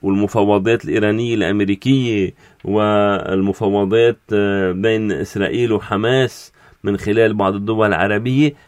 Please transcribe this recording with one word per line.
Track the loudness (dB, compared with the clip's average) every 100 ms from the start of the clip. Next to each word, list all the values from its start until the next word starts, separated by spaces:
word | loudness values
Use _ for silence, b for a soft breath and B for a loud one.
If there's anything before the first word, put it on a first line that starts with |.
والمفاوضات | -2 0 0 0 2 2 2 0
الإيرانية | 0 0 0 0 -2
الأمريكية | -2 0 0 -2 -2 0 0 0 -2 -2 b b b
والمفاوضات، | -4 0 2 2 2 0 -2 0 0 -2 0 0 2 4 2 0 _
آه، | -2 0 0 -2
بين | 0 0 0 -2
إسرائيل | -4 -4 -4 -2 0 0
وحماس | -2 -2 -2 0 2 0 -4 -20 b b b
من | -6 -4
خلال | 0 2 2
بعض | 2 -2
الدول | -2 -4 0 0
العربية، | 2 0 0 0 2 0 -2